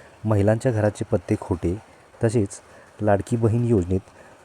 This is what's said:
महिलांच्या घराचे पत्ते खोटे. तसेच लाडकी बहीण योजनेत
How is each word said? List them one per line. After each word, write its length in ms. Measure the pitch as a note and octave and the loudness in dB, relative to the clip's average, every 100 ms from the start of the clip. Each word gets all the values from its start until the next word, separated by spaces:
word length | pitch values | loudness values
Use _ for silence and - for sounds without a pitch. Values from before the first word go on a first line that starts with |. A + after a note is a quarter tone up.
| - - A2 | -20 -10 -2
महिलांच्या 460 | G#2 G2+ A2 C3 | 2 2 2 0
घराचे 340 | G#2+ G#2+ - A2 | 0 0 -2 -2
पत्ते 300 | G2+ - G#2 | -2 -2 -4
खोटे. 400 | - F2+ E2+ G2+ - - - - | -2 -4 -2 -4 -8 -20 -20 -4
तसेच 260 | A#2 A2+ G2+ - - - - - | -2 0 -2 -6 -20 -20 -20 -4
लाडकी 360 | G#2 G2+ - A#2+ | 0 0 0 0
बहीण 280 | A2+ A#2 A#2+ | 0 0 2
योजनेत 340 | A2 F2 F#2 - - - - | 2 2 -2 -4 -16 -20 -16